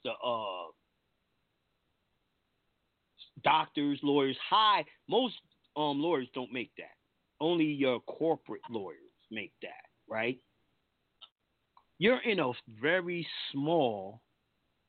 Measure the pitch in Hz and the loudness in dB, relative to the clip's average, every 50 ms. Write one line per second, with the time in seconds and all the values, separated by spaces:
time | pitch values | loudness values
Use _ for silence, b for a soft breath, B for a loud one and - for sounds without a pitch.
0 | _ 127 110 - - 123 117 113 110 101 92 90 87 80 - _ _ _ _ _ | _ -8 -8 -4 -4 -4 -2 -2 -4 -6 -8 -8 -10 -12 -16 _ _ _ _ _
1 | _ _ _ _ _ _ _ _ _ _ _ _ _ _ _ _ _ _ _ _ | _ _ _ _ _ _ _ _ _ _ _ _ _ _ _ _ _ _ _ _
2 | _ _ _ _ _ _ _ _ _ _ _ _ _ _ _ _ _ _ _ _ | _ _ _ _ _ _ _ _ _ _ _ _ _ _ _ _ _ _ _ _
3 | _ _ _ _ - - _ - - 147 147 156 156 - _ 151 143 143 143 135 | _ _ _ _ -20 -20 _ -2 2 4 4 4 2 0 _ -2 0 0 0 0
4 | - 143 143 143 139 135 131 - - - 185 190 220 214 208 180 151 b b b | 2 2 4 4 4 2 0 -4 -2 2 4 6 6 6 4 4 0 b b b
5 | b - 165 226 262 226 - - - _ _ _ _ _ _ 147 151 147 143 139 | b 0 0 2 2 0 -4 -8 -18 _ _ _ _ _ _ -2 -2 0 0 0
6 | 151 170 170 139 127 120 - 135 127 113 120 127 110 - _ - 82 80 - _ | 0 0 0 0 -2 -4 -6 -8 -8 -6 -6 -8 -8 -8 _ -16 -18 -18 -18 _
7 | _ _ _ _ _ _ _ _ 151 160 175 170 156 151 147 139 135 127 123 113 | _ _ _ _ _ _ _ _ 0 0 2 2 2 0 2 2 2 2 2 0
8 | - - - - 151 165 160 143 - - 113 98 - - 117 110 98 87 76 - | -4 -8 -6 -2 0 0 0 -2 -4 -12 -14 -12 -12 -8 -8 -6 -6 -8 -12 -14
9 | - - _ _ _ _ 110 110 98 85 - _ - 90 - - - - _ _ | -20 -20 _ _ _ _ -10 -10 -10 -10 -14 _ -16 -16 -16 -18 -20 -20 _ _
10 | _ - 110 110 113 120 135 131 _ _ _ _ _ _ _ _ _ _ _ _ | _ -8 -6 -4 -2 -2 -4 -6 _ _ _ _ _ _ _ _ _ _ _ _
11 | _ _ _ _ - - _ _ _ _ _ _ _ _ _ - _ _ _ _ | _ _ _ _ -20 -20 _ _ _ _ _ _ _ _ _ -20 _ _ _ _
12 | 170 214 254 247 - 240 208 180 151 127 120 - - - 110 107 117 147 175 185 | 4 4 4 4 2 0 2 2 2 0 -2 -4 -10 -18 -14 -4 0 2 2 2
13 | 175 175 175 170 160 - - - - - - 139 139 151 170 165 143 120 107 101 | 0 -2 -4 -4 -6 -6 -8 -10 -10 -6 -4 -2 0 2 4 4 4 2 2 -2
14 | 95 98 107 117 _ _ _ _ _ _ _ _ _ _ _ _ _ | -6 -10 -12 -16 _ _ _ _ _ _ _ _ _ _ _ _ _